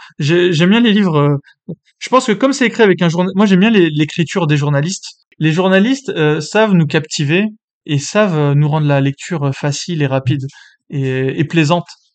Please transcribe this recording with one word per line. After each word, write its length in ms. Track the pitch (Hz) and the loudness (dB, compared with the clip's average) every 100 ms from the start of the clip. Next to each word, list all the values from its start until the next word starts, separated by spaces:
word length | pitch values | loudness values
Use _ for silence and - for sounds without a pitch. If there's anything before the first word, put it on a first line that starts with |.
| - - | -8 -6
J'ai, 320 | 147 175 180 | 0 2 2
j'aime 180 | 156 180 | 2 2
bien 120 | 226 | 4
les 100 | 240 | 4
livres, 260 | 208 190 151 | 2 2 2
euh, 560 | 143 143 - _ - 165 _ _ | 2 0 -6 _ -18 -18 _ _
je 100 | - | -2
pense 180 | 254 247 | 0 0
que 60 | |
comme 200 | 208 269 | 0 0
c'est 140 | 269 240 | 0 -2
écrit 160 | 233 | 2
avec 180 | 214 180 | 2 4
un 80 | 170 | 0
journa-, 220 | 170 180 180 | 0 -2 0
moi 100 | 214 | 4
j'aime 160 | 185 | 4
bien 100 | 214 | 4
les, 180 | 214 170 | 4 2
l'écriture 560 | 151 151 - 160 196 156 | 0 -2 -2 -4 -2 0
des 120 | 147 | 0
journalistes. 500 | 143 143 156 196 - - _ - | 0 -2 -2 -6 -12 -20 _ -4
Les 140 | 156 | -2
journalistes, 560 | 160 185 190 220 269 - | 0 2 2 2 0 -4
euh, 320 | 175 151 156 | -2 0 0
savent 320 | 151 208 220 | -2 0 2
nous 140 | 180 147 | 2 2
captiver 580 | 160 151 - 143 175 214 214 _ _ - | -2 -4 -4 -2 0 -2 -6 _ _ -6
et 140 | 143 | -6
savent, 380 | - 208 214 156 | -2 0 0 0
euh, 160 | 143 | 0
nous 140 | 143 151 | 2 2
rendre 180 | 156 147 | 0 0
la 140 | 139 | 0
lecture, 460 | 139 139 - 165 139 | 0 -4 -8 -6 -4
euh, 60 | |
facile 480 | 135 147 143 - 165 | -4 -6 -6 -6 -4
et 60 | 143 | -2
rapide 380 | 135 131 147 135 - - _ _ | -2 -2 -4 -6 -14 -20 _ _
et, 500 | 143 135 131 131 170 | -6 -4 -4 -4 -2
et 60 | 156 | -2
plaisante. 420 | 165 147 175 - - _ | 0 0 -2 -4 -16 _